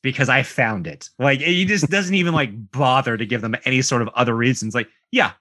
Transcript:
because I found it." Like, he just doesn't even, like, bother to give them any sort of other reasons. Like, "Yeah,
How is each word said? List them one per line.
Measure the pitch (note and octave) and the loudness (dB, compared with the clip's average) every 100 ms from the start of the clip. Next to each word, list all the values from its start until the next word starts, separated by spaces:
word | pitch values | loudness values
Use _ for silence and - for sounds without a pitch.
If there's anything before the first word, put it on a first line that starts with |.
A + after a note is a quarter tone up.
because | C3 C3 B2+ | -6 0 2
I | B2+ | 2
found | - - A#2 G#2 E2 | 0 0 0 -2 -6
it." | C#2+ - - | -12 -18 -2
Like, | C3+ C#3 | 0 2
he | D3+ F3+ | 0 0
just | F#3 G3+ D3+ | 0 0 0
doesn't | F#3+ F#3 | 0 0
even, | F#3+ F3 | 0 2
like, | D#3+ C3+ G#2 G2+ | 0 -2 -6 -10
bother | C3 C#3 B2+ B2+ A2 | 0 2 2 2 -2
to | G#2+ | -4
give | A#2 | -4
them | A2 A#2 | -4 -4
any | - B2+ | 0 0
sort | C3 B2 | 2 0
of | A2 | 0
other | - A#2+ A2+ | 0 0 2
reasons. | A#2+ - A2 | 0 0 -2
Like, | A2+ A2 _ _ | -4 -6 _ _
"Yeah, | B3 - - | 0 0 -2